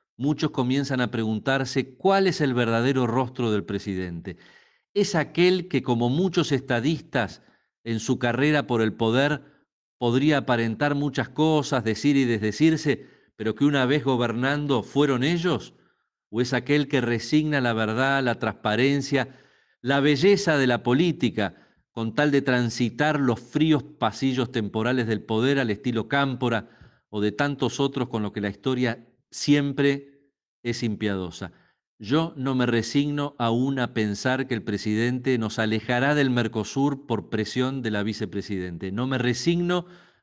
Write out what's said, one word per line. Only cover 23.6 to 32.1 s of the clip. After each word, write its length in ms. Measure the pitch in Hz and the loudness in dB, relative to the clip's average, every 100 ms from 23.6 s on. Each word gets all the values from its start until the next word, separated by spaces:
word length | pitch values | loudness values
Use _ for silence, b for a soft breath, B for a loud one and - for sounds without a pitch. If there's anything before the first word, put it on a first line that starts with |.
| 160 147 | 2 2
pasillos 680 | - - 113 - 135 127 123 | 0 -4 -4 0 -2 0 -2
temporales 560 | 123 101 110 113 127 113 | -2 -4 -2 0 0 0
del 140 | 104 | -2
poder 360 | - 110 127 139 | -2 0 2 0
al 120 | 123 | 0
estilo 400 | 104 127 113 - | -2 -2 -4 -2
Cámpora 600 | 139 139 123 123 113 - b b b b | 0 0 -2 -2 -2 -4 b b b b
o 120 | 104 | -2
de 100 | 104 | -2
tantos 480 | 104 143 131 131 127 | 0 -2 0 -4 0
otros 300 | 139 139 123 | -2 0 -4
con 140 | 113 | -4
los 100 | 104 | -4
que 80 | 107 | -4
la 80 | 101 | -6
historia 580 | 101 135 127 123 117 - _ _ | -4 -4 0 -2 -2 -12 _ _
siempre 1000 | - - 143 143 139 139 139 - _ _ _ _ _ | -8 2 2 2 0 2 0 -4 _ _ _ _ _
es 200 | 120 117 | -6 -4
impiadosa? 720 | 120 104 107 98 90 - 92 b b b _ - | -4 -2 -2 -2 -6 -8 -14 b b b _ -16
Yo 340 | 101 | -2